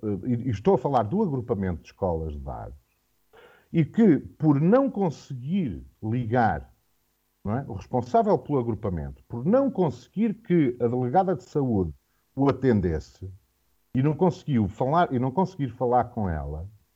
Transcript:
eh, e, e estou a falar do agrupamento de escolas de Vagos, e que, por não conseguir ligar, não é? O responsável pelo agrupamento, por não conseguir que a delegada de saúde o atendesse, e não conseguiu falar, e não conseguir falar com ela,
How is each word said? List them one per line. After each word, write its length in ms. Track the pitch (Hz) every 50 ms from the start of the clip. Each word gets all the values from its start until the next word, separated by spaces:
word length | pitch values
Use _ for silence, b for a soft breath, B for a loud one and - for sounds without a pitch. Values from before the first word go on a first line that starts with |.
eh, 260 | 110 104 101 92 - 123
e, 200 | 120 113 - 139
e 20 |
estou 240 | 104 95 - 190 196
a 40 | 190
falar 260 | - 147 139 120 107
do 180 | 101 175 214
agrupamento 580 | 226 160 135 127 104 - 110 98 95 92 82 78
de 80 | - -
escolas 460 | - _ 98 90 82 80 80 76 73
de 40 | 71
Vagos, 380 | 67 67 62 - 107 - - - _ _ _ _ _ _ _ _ _ _ b b b b b b b b -
e 120 | 165 147
que, 320 | - - 220 233 196 139 113
por 420 | - - - - 156 156 139 135
não 300 | 160 180 233 269 277 233
conseguir 920 | - 202 196 160 139 - - - 139 120 127 151 185 202 160 120 78 64 62 - _ _
ligar, 680 | - 110 117 127 120 104 120 127 117 101 78 69 - - _ _ _ _ _ _ _ _ _ _ _ _ _ _
não 140 | - 98 110
é? 80 | 139 143
O 60 | -
responsável 640 | - 92 - - 127 123 120 - - 226 202 214 175 -
pelo 200 | - - 147 131
agrupamento, 640 | 117 117 107 - 110 98 90 78 71 67 67 - _
por 200 | _ 117 117 131
não 240 | 185 240 269 277 240
conseguir 640 | - 190 180 139 - - - _ _ 185 233 220 -
que 420 | - - - 175 170 143 120 - -
a 80 | 120
delegada 480 | 117 123 127 123 123 139 185 190 190 175
de 80 | 123
saúde 480 | - - - 151 135 123 110 95 90 78 - - _ _ _ _ _ _ _
o 140 | 135 139 139
atendesse, 800 | 123 131 135 127 113 101 85 87 80 76 - - - _ 95 95 95 - _ _ _ _ _ _ _ _ _ _ -
e 80 | 131
não 120 | 135 156 151
conseguiu 540 | - 185 170 - - - 151 135 113 101 87
falar, 420 | - - 131 131 156 175 170 -
e 80 | 135 120
não 120 | 127 131
conseguir 400 | 123 190 185 185 - - 143 117
falar 340 | - - 131 120 123 123 117
com 240 | 117 - 113 101 90
ela, 400 | 80 76 71 71 76 78 92 104 110 _ _ _ _